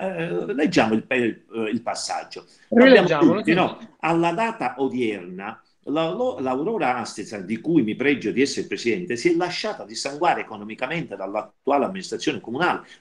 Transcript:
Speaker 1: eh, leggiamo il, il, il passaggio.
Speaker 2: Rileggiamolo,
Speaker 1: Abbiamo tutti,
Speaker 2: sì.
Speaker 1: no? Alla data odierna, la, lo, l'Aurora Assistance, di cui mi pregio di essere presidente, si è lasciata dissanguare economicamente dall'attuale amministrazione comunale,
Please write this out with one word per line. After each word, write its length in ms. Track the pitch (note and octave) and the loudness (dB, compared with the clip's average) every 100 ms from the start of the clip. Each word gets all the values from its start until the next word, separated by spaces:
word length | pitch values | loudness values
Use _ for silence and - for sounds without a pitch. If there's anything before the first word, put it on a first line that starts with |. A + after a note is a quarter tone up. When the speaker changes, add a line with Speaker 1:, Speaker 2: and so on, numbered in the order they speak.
| F#3+ F3 | -6 -4
Speaker 1:
eh, 360 | E3 F3 - | -4 -4 -4
leggiamo 420 | C4 - D#3 A2 | 0 2 4 4
il, 120 | A2 - | 2 0
il, 360 | B2+ A#2 - _ A2+ G#2+ | 0 0 -4 _ -6 -4
il 100 | A2+ | -4
passaggio. 640 | G#2+ F#2+ - E2+ - - - _ - | -4 -6 -6 -8 -8 -16 -18 _ 0
Speaker 2:
Rileggiamolo, 440 | A#3 C4 A3+ F3+ | 8 10 10 8
Speaker 1:
Abbiamo 200 | D3+ D#3+ G#3 | 4 4 4
tutti, 140 | F3 | 2
Speaker 2:
sì. 60 | F3 | 2
Speaker 1:
no? 220 | C#3+ - - - | 2 -2 -18 -6
Alla 320 | D#3 E3 E3+ | 0 2 2
data 420 | E3+ A3+ A3 B2 B2+ | 2 -2 -2 -6 -2
odierna, 840 | C3+ B2 A2+ G2+ F2+ F#2 G2+ A2+ _ _ - | -2 0 -2 -2 -8 -10 -10 -12 _ _ -6
la, 220 | D3+ E3 | -2 -2
lo, 300 | F#3+ B3+ - | -2 -4 -2
l'Aurora 560 | C3 C3 F3 A3+ C3+ B2 | -4 -2 -2 -2 0 -2
Assistance, 500 | G#2 - F#2+ G#2 F2+ | -4 -10 -10 -10 -8
di 140 | A2+ | -8
cui 220 | D3+ E3 | 2 2
mi 120 | G#2+ | 2
pregio 380 | G2 C3+ B2+ G#2 | 0 0 0 0
di 100 | F#2+ | 2
essere 240 | C#3 - - | 0 0 -6
presidente, 480 | G2+ A#2 G2+ F2 | -4 -2 -2 -2
si 160 | A#2+ F3 | 0 2
è 60 | E3+ | 2
lasciata 480 | F3 E3+ G#3+ G3+ | -2 -4 -6 -8
dissanguare 560 | G#2 A2+ C#3 D3 E3+ A#2+ | -12 -8 -8 -2 0 0
economicamente 760 | G2+ G#2+ G#2 G#2+ B2+ E3 A#2+ | -4 -10 -12 -8 -6 -6 -8
dall'attuale 680 | G2 F#2+ G#2+ - _ - C#3+ | -8 -6 -6 -8 _ 0 0
amministrazione 560 | G#2+ F#2+ F2+ A2 - A#2+ | 0 -4 -8 -4 -4 -4
comunale, 420 | - B2 F3 - - - | -6 -2 0 -2 -8 -14